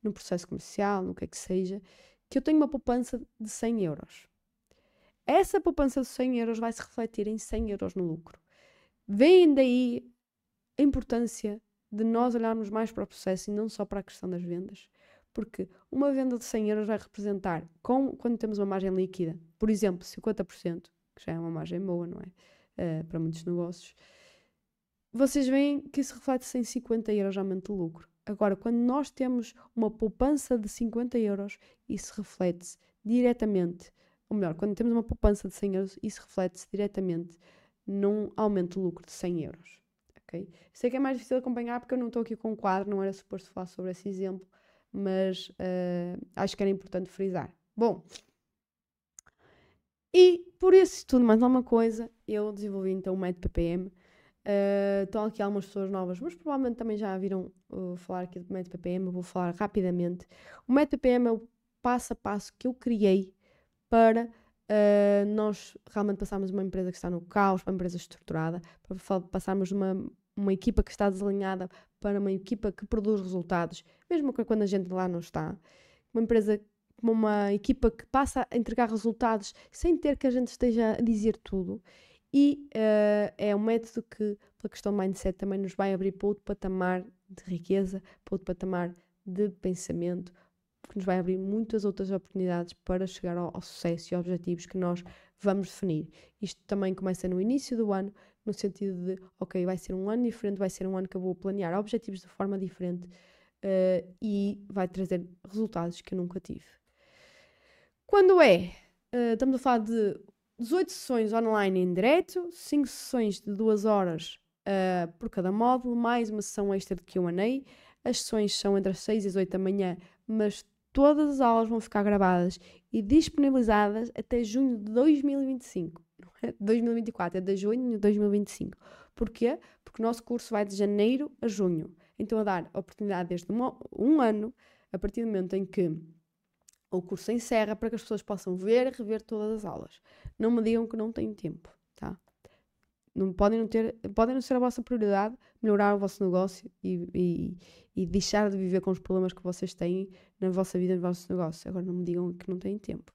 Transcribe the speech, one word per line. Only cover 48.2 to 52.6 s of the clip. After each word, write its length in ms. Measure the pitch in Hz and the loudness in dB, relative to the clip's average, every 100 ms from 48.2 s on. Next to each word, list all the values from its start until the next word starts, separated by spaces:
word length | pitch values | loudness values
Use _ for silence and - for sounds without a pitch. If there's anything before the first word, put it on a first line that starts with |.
| _ _ _ _ _ _ _ _ _ - _ _ _ _ _ _ _ _ _ | _ _ _ _ _ _ _ _ _ -20 _ _ _ _ _ _ _ _ _
e 300 | 359 359 339 349 _ | 8 10 8 -2 _
por 140 | 370 | 8
isso 320 | 370 370 - - | 8 8 0 0
tudo 180 | 254 | 4
mais 180 | 240 220 | 6 6
alguma 200 | 247 254 | 6 4
coisa, 480 | 247 233 226 220 233 _ - | 4 2 2 -2 -10 _ -6
eu 240 | 214 208 | -4 -4
desenvolvi 380 | 202 | -6